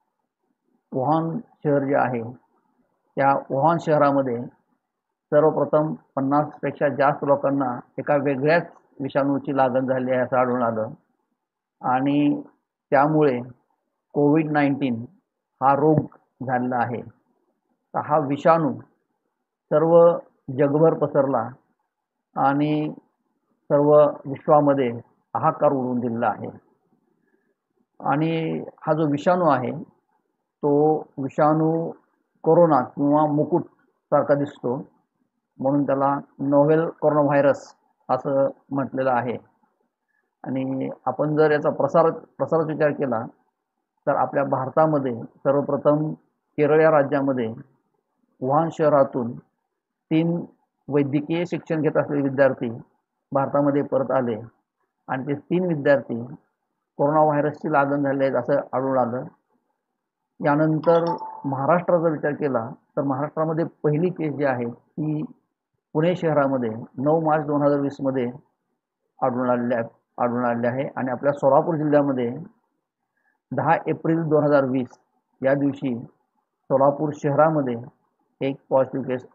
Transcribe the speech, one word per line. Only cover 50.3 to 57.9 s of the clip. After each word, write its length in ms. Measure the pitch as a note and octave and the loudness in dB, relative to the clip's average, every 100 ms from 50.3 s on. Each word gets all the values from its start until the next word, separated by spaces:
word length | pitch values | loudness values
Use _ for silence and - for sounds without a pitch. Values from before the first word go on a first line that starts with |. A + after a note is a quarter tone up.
| E3+ - _ _ _ - | -2 -6 _ _ _ -4
वैद्यकीय 560 | C#3+ C#3+ C#3+ D3 E3 F3 | 0 0 -2 -2 -4 -4
शिक्षण 360 | E3 - D#3+ | -6 -6 -2
घेत 140 | D3+ D#3 | -2 -2
असलेले 260 | C3+ C#3+ | -2 -2
विद्यार्थी 480 | C#3 C3 C3+ C3 B2 A#2+ - _ _ _ _ | -2 2 0 2 -6 -8 -16 _ _ _ _
भारतामध्ये 500 | C3+ C3+ C#3+ C#3+ C#3+ | -4 -2 0 0 0
परत 260 | C3 C3 C3+ | -2 -2 0
आले 280 | C3 A#2+ G#2+ A#2 _ _ _ _ _ - | -2 -2 -4 -10 _ _ _ _ _ -10
आणि 180 | C3 B2+ | -8 -6
ते 140 | C#3+ | -8
तीन 260 | - F3 F#3 | -2 -2 -2
विद्यार्थी 560 | D3+ C#3+ C#3 - A#2 B2 - _ _ _ _ _ - | -2 2 2 0 -8 -10 -16 _ _ _ _ _ -2
कोरोना 260 | C#3+ D#3 | 0 2
व्हायरसची 480 | D#3 D3 D3+ - E3 | 2 2 -2 -4 -2
लागण 300 | D3 C#3 | 0 0